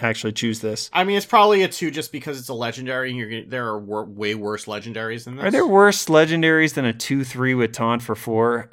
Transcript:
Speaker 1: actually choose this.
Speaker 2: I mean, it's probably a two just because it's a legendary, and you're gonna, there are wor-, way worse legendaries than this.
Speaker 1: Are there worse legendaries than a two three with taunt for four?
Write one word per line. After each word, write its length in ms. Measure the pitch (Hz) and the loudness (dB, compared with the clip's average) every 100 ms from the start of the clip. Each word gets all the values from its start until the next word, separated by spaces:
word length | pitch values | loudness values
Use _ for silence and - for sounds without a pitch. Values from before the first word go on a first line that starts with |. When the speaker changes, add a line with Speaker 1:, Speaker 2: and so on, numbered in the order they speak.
Speaker 1:
actually 320 | 117 107 110 | -2 -2 -4
choose 260 | 101 120 110 | -2 -4 -2
this. 300 | 107 107 - | -4 -6 -4
Speaker 2:
I 100 | 170 | 0
mean, 120 | 190 202 | 2 0
it's 80 | |
probably 380 | 202 226 208 202 | 2 4 6 6
a 60 | 185 | 2
two 220 | - 165 | 0 -6
just 220 | 147 139 | -4 -8
because 260 | 147 156 135 | -10 -10 -10
it's 120 | 127 | -8
a 40 | |
legendary, 540 | 117 117 120 127 127 127 | -6 -6 -6 -6 -4 -4
and 100 | 123 | -6
you're 120 | 110 | -6
gonna, 140 | 113 - | -8 -8
there 180 | 127 117 | -6 -6
are 100 | 107 | -6
wor-, 240 | 101 107 | -6 -6
way 300 | 107 101 104 | -6 -6 -4
worse 320 | 110 104 104 - | -2 -4 -6 -6
legendaries 580 | 104 113 113 113 113 | -10 -8 -8 -6 -8
than 120 | 120 127 | -10 -4
this. 100 | 190 | 0
Speaker 1:
Are 40 | |
there 160 | 254 339 | 2 4
worse 380 | 196 202 202 - | 6 6 4 4
legendaries 680 | 156 160 165 160 160 156 | 6 6 4 4 4 2
than 100 | 143 | 0
a 80 | 123 | -2
two 320 | 113 - 139 | -2 -2 -2
three 300 | 127 123 127 | -2 -2 0
with 180 | 127 113 | 2 0
taunt 300 | 113 117 120 | 0 0 0
for 120 | 117 | -2
four? 540 | 107 - 113 117 117 117 | -6 -2 2 2 2 -4